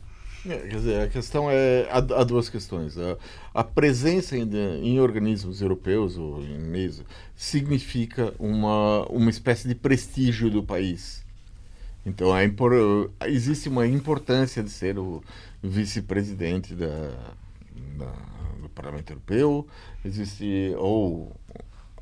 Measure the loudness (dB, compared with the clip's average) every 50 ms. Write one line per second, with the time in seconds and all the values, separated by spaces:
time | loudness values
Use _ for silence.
0 | -16 -16 -16 -14 -14 -12 -12 -10 -8 -8 -8 -8 -6 -6 -4 -2 0 2 2 2
1 | 2 0 0 -2 -4 -2 -2 0 2 4 4 6 6 6 6 4 4 4 4 2
2 | 2 4 4 4 4 6 4 2 2 0 -4 -8 -8 -6 -6 -4 -4 -6 -6 -4
3 | -4 -4 -4 -6 -8 -14 -16 -16 -16 -4 -2 -2 -2 0 2 4 4 4 4 4
4 | 2 2 2 2 0 -2 -4 -4 -2 -2 -2 0 -2 -2 -2 -2 0 2 4 4
5 | 4 4 4 2 2 2 0 0 -2 -6 -4 -2 0 0 0 0 2 2 2 2
6 | 2 0 -2 -4 -6 -6 -6 -8 -8 -8 -6 -6 -6 -4 -2 -2 -2 -2 -4 -8
7 | -12 -16 -16 -16 -16 -16 -14 -10 -8 -2 0 0 2 2 0 0 0 -2 -2 -2
8 | -2 -2 -2 -2 -2 -2 -2 -2 -2 0 2 2 4 4 4 4 4 4 4 2
9 | 2 0 2 4 4 4 4 2 2 2 2 2 2 -2 -2 0 4 4 4 4
10 | 2 -2 0 2 2 4 4 4 2 2 2 2 0 0 0 0 0 0 -2 -4
11 | -8 -12 -14 -14 -14 -16 -18 -18 -18 -20 -18 -18 -18 -18 -18 -16 -14 -14 -14 -10
12 | -8 -8 -4 2 4 4 6 6 6 4 4 4 4 6 6 8 6 6 6 4
13 | 2 0 -4 -6 -2 0 0 2 2 2 0 0 -2 -2 0 2 4 4 2 2
14 | 2 0 0 0 2 2 4 4 4 2 0 -4 -4 -6 -6 -4 -2 -2 -2 -2
15 | -4 -4 -6 -8 -10 -14 -18 -18 -18 -18 -14 -8 -6 -2 0 0 0 0 -2 -4
16 | -4 0 0 0 0 0 -2 -4 -2 0 0 -2 -2 -4 -6 -6 -4 -4 -4 -4
17 | -6 -8 -8 -10 -12 -14 -16 -18 -18 -20 -20 -20 -20 -18 -16 -14 -14 -12 -10 -10
18 | -10 -10 -10 -12 -12 -14 -12 -10 -8 -8 -8 -10 -12 -12 -14 -12 -12 -10 -10 -10
19 | -10 -12 -14 -14 -6 -2 2 4 4 4 2 0 -2 -6 -14 -18 -18 -16 -14 -10
20 | -8 -6 -6 -6 -6 -6 -8 -8 -4 -2 -2 0 0 -2 -2 0 0 2 2 2
21 | 2 2 0 -4 -6 -10 -14 -16 -18 -16 -16 -16 -16 -16 -18 -20 -20 -20 -20 -16